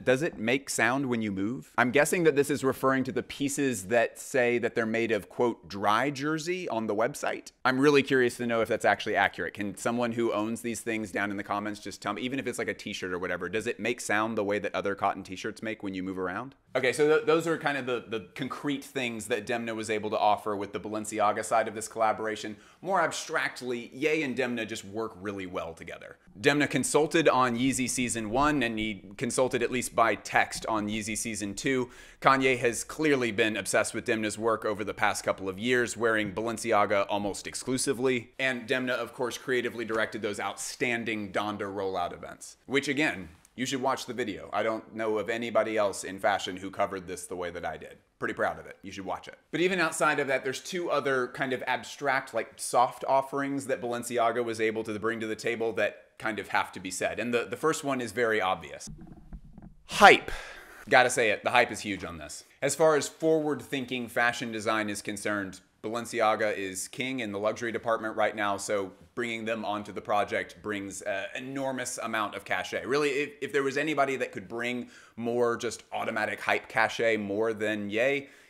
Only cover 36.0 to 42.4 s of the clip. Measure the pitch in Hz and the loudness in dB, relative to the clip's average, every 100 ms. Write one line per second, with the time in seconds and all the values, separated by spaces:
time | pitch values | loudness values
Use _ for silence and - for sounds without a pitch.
36 | 113 110 104 92 113 110 117 104 101 101 | 2 2 0 -2 -4 -4 2 4 4 2
37 | 98 101 101 92 82 - - 127 143 120 | 2 0 -2 -6 -8 -8 -4 -2 0 0
38 | 131 123 117 - 131 123 110 131 127 120 | 0 0 -2 -4 -2 -2 -2 -2 0 -2
39 | 117 - 123 117 - 123 117 113 110 110 | -4 -4 -4 -4 -2 0 0 -4 -2 0
40 | 107 113 107 104 98 - - - 127 117 | -2 -2 -4 -4 -6 -6 -8 -4 -2 0
41 | 113 107 101 107 104 101 101 98 95 92 | -2 -4 -4 -2 -2 -2 -4 -4 -2 -2
42 | 87 82 - - | -4 -6 -14 -16